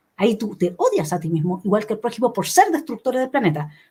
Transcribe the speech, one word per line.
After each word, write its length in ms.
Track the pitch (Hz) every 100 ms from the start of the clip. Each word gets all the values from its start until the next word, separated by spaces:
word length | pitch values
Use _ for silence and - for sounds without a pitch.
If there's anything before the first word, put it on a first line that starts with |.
| _ -
Ahí 200 | 208 220
tú 180 | 214
te 200 | - 175 -
odias 340 | 508 403 151
a 60 | 180
ti 100 | 160
mismo, 320 | 165 165 185
igual 220 | 202 208 214
que 80 |
al 40 | 214
prójimo, 340 | 233 226 240
por 140 | 247 -
ser 240 | 349 415
destructores 500 | 320 - 226 254 254
del 100 | 262
planeta. 380 | 277 196 151 147 - _